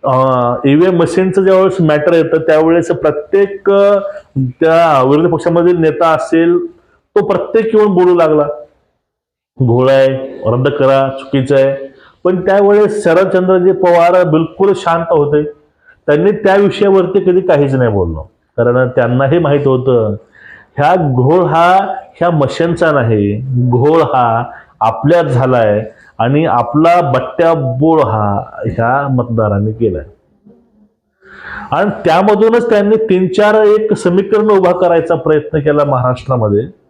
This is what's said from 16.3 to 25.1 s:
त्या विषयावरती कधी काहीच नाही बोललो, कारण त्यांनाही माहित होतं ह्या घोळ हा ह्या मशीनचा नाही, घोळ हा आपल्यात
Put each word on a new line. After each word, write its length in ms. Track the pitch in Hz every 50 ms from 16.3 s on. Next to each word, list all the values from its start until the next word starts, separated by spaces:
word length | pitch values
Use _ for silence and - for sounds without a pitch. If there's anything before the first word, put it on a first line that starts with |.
त्या 240 | 208 208 - 196 190
विषयावरती 760 | 202 202 196 - - 214 196 190 190 175 180 185 202 185 190
कधी 100 | 175 185
काहीच 340 | 180 180 170 143 143 135 131
नाही 140 | 131 123 117
बोललो, 320 | 107 101 92 82 80 78 76 - _ _ _ _ _ -
कारण 300 | 117 120 123 123 127 123
त्यांनाही 520 | - - 120 120 123 131 135 131 143 175
माहित 280 | 170 143 143 143 143 139
होतं 480 | 131 127 123 135 127 120 110 107 104 104 - _ _ - - - - - - _ _ -
ह्या 180 | 143 156 180
घोळ 500 | 190 160 147 127 127 123 135 160 185 175
हा 480 | 151 151 170 170 175 180 190 196 - - - - - _
ह्या 140 | - 165 175
मशीनचा 640 | 170 151 139 127 - - 165 170 170 - 175 160
नाही, 500 | 151 139 120 117 113 104 101 101 104 113 127 131 131 123 123 123
घोळ 320 | 123 120 131 147 160 165
हा 420 | 156 - - 131 123 117 113 113 123 - - - - _ _ _
आपल्यात 440 | 110 113 113 - - 143